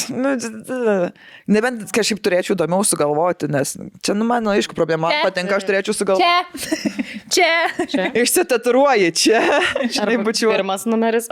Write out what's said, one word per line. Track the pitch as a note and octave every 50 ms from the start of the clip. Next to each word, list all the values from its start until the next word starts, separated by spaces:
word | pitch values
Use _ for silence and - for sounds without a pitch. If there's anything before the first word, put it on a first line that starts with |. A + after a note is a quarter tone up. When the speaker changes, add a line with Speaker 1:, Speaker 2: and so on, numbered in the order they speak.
| - -
Speaker 1:
nu, | - A#3 C4 C#4 C#4
d-, | A#3+ A#3 A3+ A3 A3 - -
d-, | B3+ B3+ A#3+ A3 G3+ F#3+ F3 F3+ - - - - - - - -
nebent | G3+ G#3+ A3 B3+ B3 A3 G3 - -
kažkaip | A#3 G3 - A3 -
turėčiau | - G#3 F3+ F3+ F#3 - G3+ F3+
įdomiau | D#3+ D#3+ F3+ F#3+ G#3
sugalvoti, | - - - D3+ D3 D3 D3+ E3+ F3+ E3 - D#3 D3
nes | D3 C3+ D3 - - - - - - - -
čia, | -
nu, | G#3 G#3 A3 A#3
man, | A#3+ A#3+ A3
aišku, | G#3 G3 A3 A3 - -
problema, | D#3+ E3 D3+ E3 D#3+ D#3+ E3+
man | F3+
Speaker 2:
Čia. | G3 G#3
Speaker 1:
patinka, | F#3+ F#3 F3+ F3+ G3 G3
aš | G3 F#3+
turėčiau | G3 G3 G3 G3 G#3 G#3
sugal- | - G#3 G3 F#3+ F#3
Speaker 2:
Čia. | F3 F3 F3 F3 F4+ - - C#4+ - - D#4+ - -
<laughs> | C#4+ - - - - - G#3+ - - -
Čia. | G#4+ F4+ D#4+ E4 E4+ D#4+ F#4 - - E4 -
Speaker 3:
Čia. | - - F#3 -
Speaker 1:
Išsitatuiruoji | - A3 A#3+ B3 - F#4 F4 - B3+ A3+ A#3 B3 A#3+ C4 C#4+ C#4+ B3+ G#3 F#3 E3 D#3+
čia. | - - D#4 G#3+ A#3 E4+ E4+ C#4+ C#4+ F4+
<laughs> | - - C5+ C4+ A#3 -
Žinai, | C#4 G#3 G3+
Speaker 3:
Arba | A#3 A#3 G#3+ A3
Speaker 1:
bučiuoji. | A3 - A#3 A3 G#3+ G3
Speaker 3:
pirmas | F#3+ G3 F#3+ G3 -
numeris, | A#3 A3+ A3+ A3+ A3+ A3 A#3 A3+ -